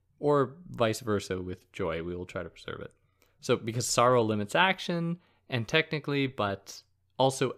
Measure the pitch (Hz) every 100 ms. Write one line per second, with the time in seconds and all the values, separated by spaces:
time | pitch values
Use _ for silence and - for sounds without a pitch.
0 | _ - 147 143 131 - - - 113 110
1 | 110 101 - 92 90 92 _ - 90 82
2 | 85 87 90 95 85 - - - - _
3 | _ _ _ _ - 120 113 117 107 -
4 | 123 127 110 107 101 165 190 185 - 170
5 | 170 170 _ _ - 123 113 156 147 156
6 | 147 143 135 - 101 98 - - - _
7 | _ - 131 131 127